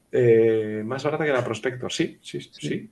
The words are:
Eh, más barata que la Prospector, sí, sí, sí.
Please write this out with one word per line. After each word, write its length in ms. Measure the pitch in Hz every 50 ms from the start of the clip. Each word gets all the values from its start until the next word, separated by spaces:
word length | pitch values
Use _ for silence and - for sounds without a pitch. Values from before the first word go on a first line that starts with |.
| _ _
Eh, 680 | - 127 123 120 113 113 113 113 110 110 107 107 107 107 107
más 180 | 110 131 131 -
barata 220 | 147 135 156 160
que 60 | 151
la 120 | 135 127 123
Prospector, 480 | 120 113 - - 131 123 127 - -
sí, 260 | - - 165 - - -
sí, 180 | _ - - -
sí. 480 | - - - - - 147 160 - - -